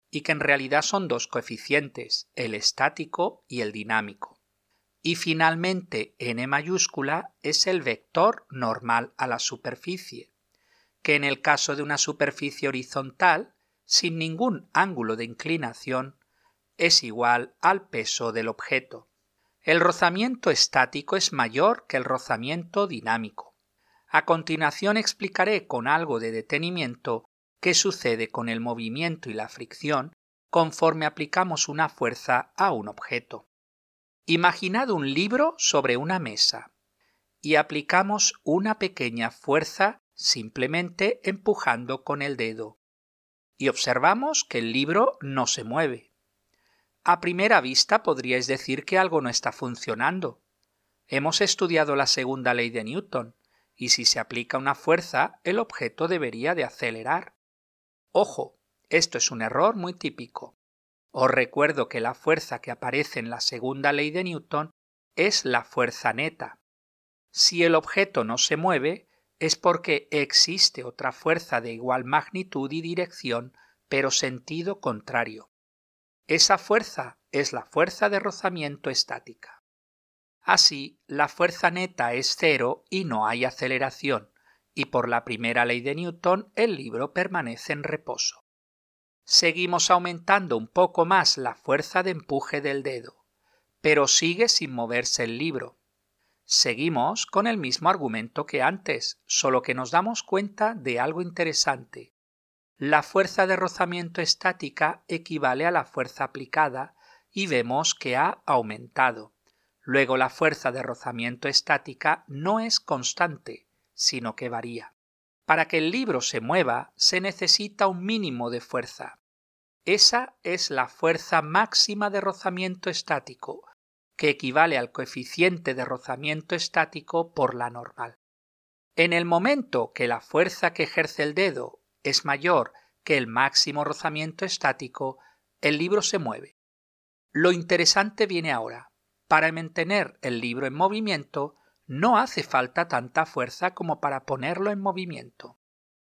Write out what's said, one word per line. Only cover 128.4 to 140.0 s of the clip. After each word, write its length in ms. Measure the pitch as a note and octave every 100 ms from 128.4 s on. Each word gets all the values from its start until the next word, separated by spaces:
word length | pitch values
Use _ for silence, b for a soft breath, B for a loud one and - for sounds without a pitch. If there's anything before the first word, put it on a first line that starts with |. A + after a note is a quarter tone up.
| _ _ _ _ _ -
En 160 | E3+
el 140 | E3+ E3+
momento 640 | E3+ G#3+ C#4+ - B2+ A#2
que 160 | - B2
la 140 | A#2
fuerza 500 | - D3+ F3+ - F3
que 120 | -
ejerce 400 | D#3 - D#3 -
el 100 | D3+
dedo 500 | D3+ F#3+ C3 - - _ _
es 220 | C#3+ C3+
mayor 480 | D3 C#3 E3+ D#3+ A#2 b b _
que 140 | - C#3+
el 100 | A#2
máximo 560 | A#2 C3+ - D3 D3
rozamiento 640 | D3 D3 E3 D3+ D#3 D#3+ F#3+
estático, 760 | - C#3 C3 B2+ - C3+ - b b _ _
el 180 | D3 D3+
libro 240 | F3 G#3
se 180 | - G3
mueve. 380 | C3 G#2+ - _ _ _ _ _ _ _ _
Lo 200 | D3 F3
interesante 760 | F3 E3+ F3 E3+ G3+ G#3 - G#3
viene 260 | F3 D#3+
ahora. 400 | B2 A2+ A#2 - _ _ _ -
Para 240 | D#3 D#3+
mantener 640 | D#3+ D#3+ - E3 G3+